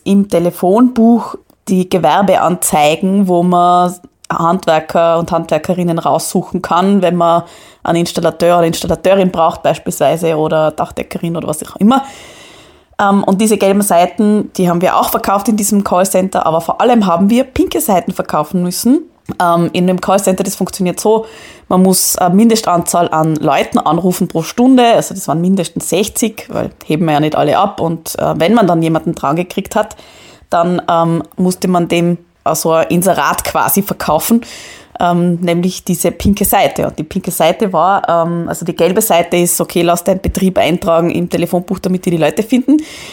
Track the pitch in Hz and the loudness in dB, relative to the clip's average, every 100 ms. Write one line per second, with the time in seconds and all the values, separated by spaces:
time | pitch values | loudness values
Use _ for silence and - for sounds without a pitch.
0 | - 202 196 170 175 - 180 208 254 247 | 0 2 2 0 -2 0 2 4 4 4
1 | 226 233 - - _ _ - 185 185 190 | 4 2 0 -12 _ _ -2 -2 0 0
2 | 160 165 196 185 160 175 - 156 151 160 | 2 2 2 2 2 0 0 2 2 2
3 | 190 196 190 175 175 175 175 180 180 185 | 0 0 2 2 2 4 4 4 2 -2
4 | - _ - 170 165 185 - 160 160 180 | -16 _ -8 -2 0 0 0 0 0 0
5 | 170 165 170 165 160 156 156 180 175 165 | 2 2 0 -4 -2 -4 -2 -2 -2 -2
6 | 147 151 - 190 - 180 - 170 190 202 | 0 -2 -2 -4 -4 -6 -2 0 2 2
7 | 180 175 170 170 170 - - - - 170 | 2 2 2 2 -2 -12 -20 -10 -2 -2
8 | 170 - 170 156 170 175 170 165 180 170 | -2 -2 -4 0 2 4 2 -2 -4 -2
9 | 185 196 185 180 - 233 - 156 - - | 2 2 2 2 0 0 -2 -2 -6 -2
10 | 139 165 170 156 156 160 156 151 151 - | 0 0 -2 -2 0 0 0 -2 -6 -6
11 | - - 170 170 - 151 - - 202 269 | -10 -6 -6 -6 -6 -8 -10 0 2 2
12 | 262 - - - - - - - _ - | 0 -12 -20 -20 -20 -20 -20 -20 _ -2
13 | 202 202 - 196 214 202 196 196 202 170 | 0 2 0 0 2 2 2 2 2 2
14 | 180 - 208 214 - - 175 170 180 - | 2 2 2 2 -2 -2 0 2 2 2
15 | - 226 220 202 202 214 202 208 196 180 | 0 -2 0 0 0 -2 0 0 0 0
16 | 190 185 190 175 - 160 165 - 226 247 | 2 0 -2 -2 -2 -2 -2 0 2 2
17 | 196 170 196 240 262 - - 330 294 185 | 2 2 2 2 0 -2 -2 -2 0 0
18 | 170 - - - 208 185 180 180 233 302 | -2 -6 -4 -4 -2 -2 -4 -2 0 0
19 | - _ - - 180 170 170 - 180 185 | -2 _ -12 -2 0 2 0 0 0 0
20 | - 196 196 190 196 - 180 - 180 - | 0 2 2 -2 -4 -4 -6 -2 -4 -2
21 | 214 220 220 - - - - 185 190 185 | 0 0 -2 -12 -20 -20 -2 2 4 2
22 | - - 180 185 226 220 - 175 170 175 | -2 0 2 4 4 2 0 -2 0 -2
23 | 170 156 160 156 160 143 220 - - 165 | 0 0 0 0 0 0 0 -2 -2 -2
24 | 185 180 180 170 165 - 247 262 240 196 | 0 -2 -2 -4 -4 0 4 6 6 4
25 | - 190 - 151 175 190 165 - - 170 | 0 -6 -4 -2 0 0 -2 -6 -4 -2
26 | 208 - 220 - - - 110 - - 156 | -2 -2 -4 -6 -10 -6 -6 -10 -6 -2
27 | 170 147 151 151 147 - 202 - 170 160 | 0 0 0 0 2 2 0 -2 -6 -6
28 | - - 151 160 165 233 190 170 160 165 | -8 -4 -4 0 2 2 2 2 0 0
29 | 170 160 139 160 180 - 196 214 - - | -2 -4 -2 -2 -4 -8 -4 -4 -4 -8
30 | - - - - _ 175 170 175 - 170 | -20 -20 -20 -20 _ 0 0 0 0 0
31 | 165 165 - - 185 180 185 180 170 170 | 0 -2 -4 -2 -2 0 0 0 0 0
32 | 170 175 _ _ - 160 165 160 - 175 | 0 -2 _ _ -4 -2 0 0 2 0
33 | 185 156 143 175 - 160 110 - 196 - | 0 0 0 -2 -4 -2 0 -2 -4 -6
34 | - 156 - 233 - - - - - - | -2 -2 0 -2 -2 -14 -20 -20 -20 -4
35 | 175 175 175 170 175 170 180 180 - 175 | 0 2 0 0 0 0 -2 -4 -6 -2
36 | 180 - 196 202 196 208 160 - - - | -2 -2 0 0 0 2 0 0 -4 -6
37 | 151 190 190 - 165 185 208 180 175 196 | -8 -6 -6 0 0 0 -2 0 0 0
38 | - 170 165 170 165 165 175 180 165 185 | 0 0 0 -2 -6 -6 -6 0 0 0
39 | 208 170 170 180 175 - 170 175 170 175 | 2 2 2 0 0 0 -2 0 0 0
40 | - 190 175 - 190 185 123 175 190 165 | 0 -2 -2 -2 0 2 0 0 0 0
41 | 175 - 175 175 170 180 180 185 196 185 | 0 -2 -2 -2 -2 -2 -4 -6 -4 -2
42 | 185 170 151 156 214 247 262 302 - - | -2 0 0 0 0 0 2 0 0 -12
43 | - | -18